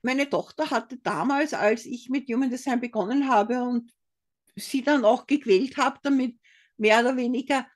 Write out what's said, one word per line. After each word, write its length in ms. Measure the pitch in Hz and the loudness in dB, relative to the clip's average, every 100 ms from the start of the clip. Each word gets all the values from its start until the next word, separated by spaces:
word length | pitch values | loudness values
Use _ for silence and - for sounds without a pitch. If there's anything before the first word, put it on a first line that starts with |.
Meine 260 | 240 269 277 | -2 -2 0
Tochter 400 | - - - 302 | -2 -4 -6 -2
hatte 280 | 240 - 247 | -2 -4 -8
damals, 580 | - 196 214 277 302 - | -6 -2 0 0 -2 0
als 320 | 208 233 - | 0 0 -6
ich 220 | 247 - | -12 -6
mit 180 | 269 277 | -6 -4
Human 220 | 233 269 | -2 -2
Design 280 | 247 - 247 | -4 -4 -4
begonnen 480 | 240 214 208 269 269 | -2 -4 -2 -2 2
habe 360 | 226 220 247 | 2 2 -2
und 280 | 247 240 233 _ _ _ _ _ _ - | -2 -4 -6 _ _ _ _ _ _ -18
sie 280 | - 269 | -6 -4
dann 200 | 254 294 214 | 2 4 4
auch 200 | 233 - | 2 0
gequält 520 | 285 233 370 269 - | -2 4 2 2 0
habe 220 | 269 269 | -2 0
damit, 340 | 285 269 254 - _ _ _ - | 0 2 0 -6 _ _ _ 0
mehr 220 | 214 220 | 4 4
oder 180 | 247 254 | 4 0
weniger 480 | 240 254 277 277 240 | -2 -2 -2 -4 -4